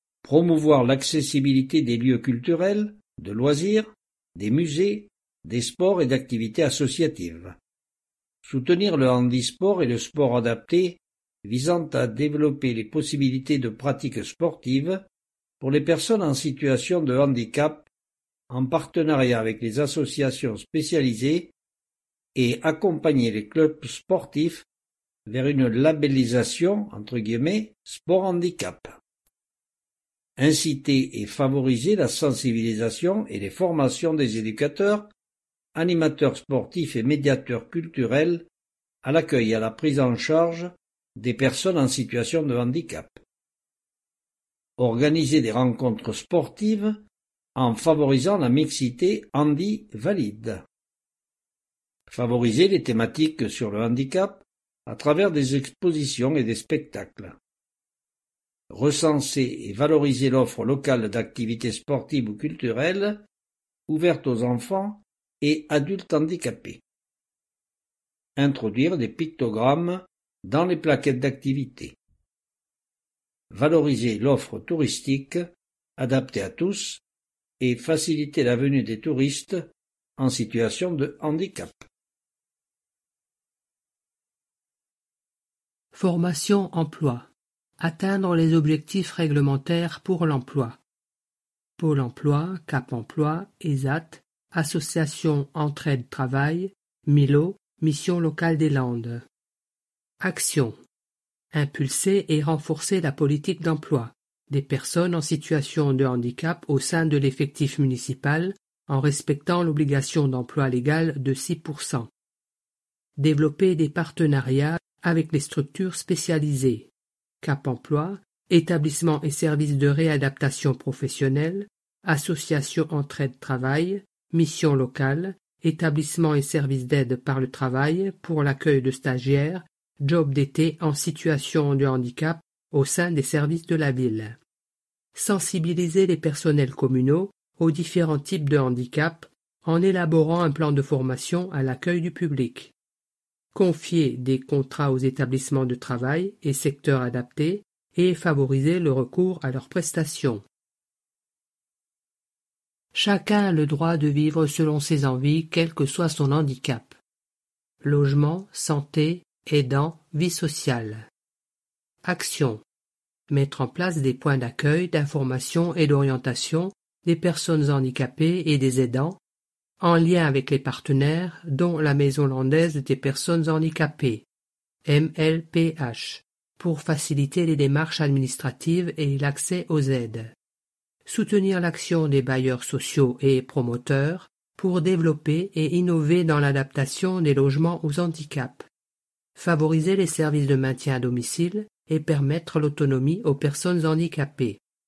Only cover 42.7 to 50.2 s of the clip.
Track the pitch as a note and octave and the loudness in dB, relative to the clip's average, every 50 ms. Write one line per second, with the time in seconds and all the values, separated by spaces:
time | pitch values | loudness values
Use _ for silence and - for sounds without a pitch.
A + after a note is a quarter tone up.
42.7 | B2+ E3 - - - D2 - - _ - _ _ _ _ _ _ _ _ _ _ | -2 -4 -4 -6 -10 -14 -14 -16 _ -20 _ _ _ _ _ _ _ _ _ _
43.7 | _ _ _ _ _ _ _ _ _ _ _ _ _ _ _ _ _ _ _ _ | _ _ _ _ _ _ _ _ _ _ _ _ _ _ _ _ _ _ _ _
44.7 | _ - B2 A#2+ A2+ A#2+ C#3+ D3 D3+ D#3+ D3+ B2+ D3+ D3+ B2 A2 G#2+ B2 B2+ B2+ | _ 0 0 2 2 2 2 2 2 2 2 2 2 2 2 2 0 2 2 2
45.7 | A2+ - C3 B2 G#2+ - - - G#2+ - - - F3+ E3+ D3 - - - G#3+ G#3+ | 2 0 0 -2 -2 -2 -4 -6 -8 -8 -6 0 0 0 0 0 -4 -2 0 0
46.7 | A3 G#3 G#3 G#3+ G#3+ G#3 - _ _ _ _ _ _ _ _ _ _ A#2+ C3 C3 | 0 2 0 -2 -4 -4 -10 _ _ _ _ _ _ _ _ _ _ -2 0 0
47.7 | - - - E3 D#3 D3 D3 C3+ C#3 B2+ B2 F#3+ G#3 F#3+ C#3+ A#2+ B2 D3 D#3 - | 0 0 2 2 4 4 4 4 4 2 2 2 2 2 2 4 4 4 2 0
48.7 | - - C3+ A#2+ A#2+ - F3+ F#3 G#3+ G#3+ - - - C#3 D3 D3+ D3 C#3+ F#3 G#3 | -2 -2 -4 -4 -2 0 0 0 0 0 -4 -4 -2 0 2 2 2 0 0 -2
49.7 | G#3+ G#3+ - - - G#2+ A#2 F3 G#3 F#3 | -4 -4 -6 -12 -14 -6 -2 -2 0 0